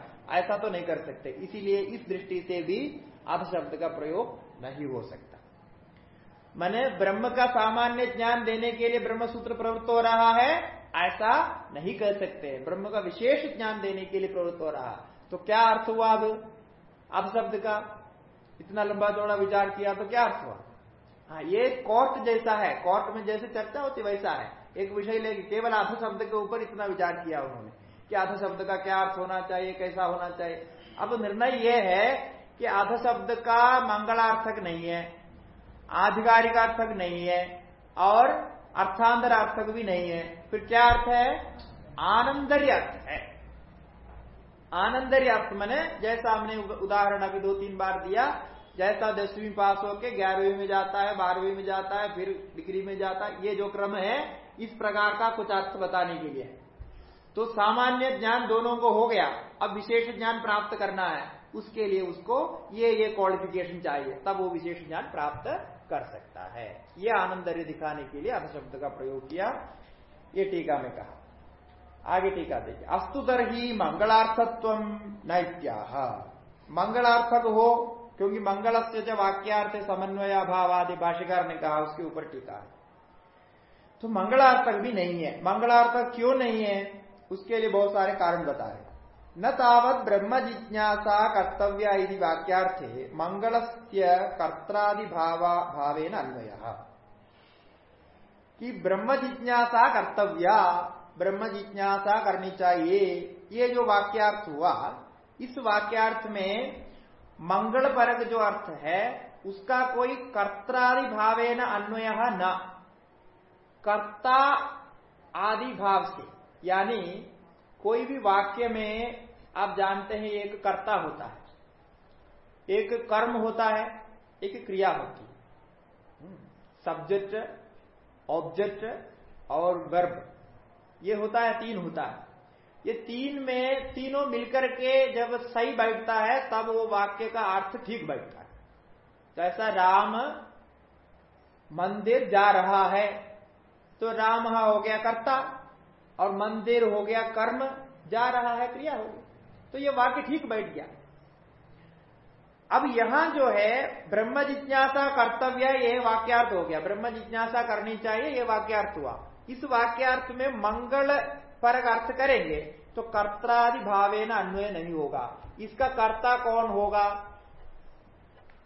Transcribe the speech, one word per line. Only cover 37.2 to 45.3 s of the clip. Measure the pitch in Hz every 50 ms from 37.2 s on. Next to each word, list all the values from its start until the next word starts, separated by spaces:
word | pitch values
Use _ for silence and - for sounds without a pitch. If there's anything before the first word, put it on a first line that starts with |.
| 175 180
है | 180 180 180 180 180 - - - - - - - - -
और | 180 196 214 226 254 269 - - - - - - - - -
अर्थांतरार्थक | - 196 190 - - 226 233 240 240 247 240 233 220 - - - 226 214 214
भी | 220 233 220
नहीं | 196 180 175 175 170
है। | 170 170 170 - - - - -
फिर | 214 208
क्या | 208 - 233 233 240
अर्थ | 240 240 240 240 240
है? | 240 240 247 262 294 - - - - - - - - - - - - 143
आनंदर्य | 156 180 208 233 247 277 277 285 277 254 294 285 285 269
अर्थ | 208 170 - - - - - 135
है। | 147 156 - - - - - - - - - - - - - - - - - - - - - - - - - - - - - - 165
आनंदर्य | 175 196 226 247 262 262 254 269 269 262
अर्थ | 247